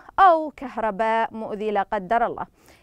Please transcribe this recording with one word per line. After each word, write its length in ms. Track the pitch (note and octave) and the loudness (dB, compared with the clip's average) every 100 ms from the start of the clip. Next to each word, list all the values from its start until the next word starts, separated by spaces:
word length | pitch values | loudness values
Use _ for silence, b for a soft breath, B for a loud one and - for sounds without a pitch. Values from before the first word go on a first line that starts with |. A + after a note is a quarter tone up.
| - - | -2 4
أو 340 | F#4+ E4 D#4 - | 6 6 0 -8
كهرباء 800 | B3+ A3 A3 F#3+ A3 A3+ A3+ | -12 -6 -4 -2 0 0 -2
مؤذية 360 | A3 A3 G#3 G#3+ | -6 -8 -6 -2
لا 120 | G#3 | -2
قدر 440 | G3 A3 F3+ A3+ A3 | -2 -4 0 0 0
الله. 200 | C3+ - b b b | -4 -12 b b b